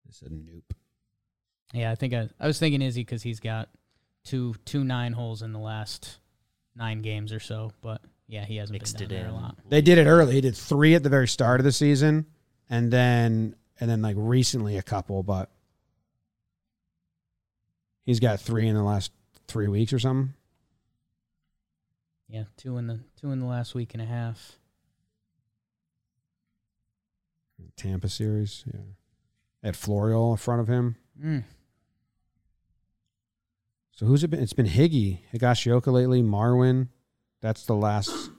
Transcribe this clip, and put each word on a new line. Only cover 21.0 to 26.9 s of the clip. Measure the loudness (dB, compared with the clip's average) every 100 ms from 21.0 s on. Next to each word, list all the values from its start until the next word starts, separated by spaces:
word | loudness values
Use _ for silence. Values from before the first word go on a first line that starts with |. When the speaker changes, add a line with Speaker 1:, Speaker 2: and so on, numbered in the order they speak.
| _ _ _ _ _ _ _ _ _ _ _ _ _
Speaker 2:
Yeah, | -14 -14 _
two | -10 -8
in | -8
the, | -10 -14 _
two | -8
in | -6
the | -6
last | -6 -6
week | -8 -8
and | -10
a | -8
half. | -6 -8 -10 -18 _ _ _ _ _ _ _ _ _ _ _ _ _ _ _ _ _ _ _ _ _ _ _ _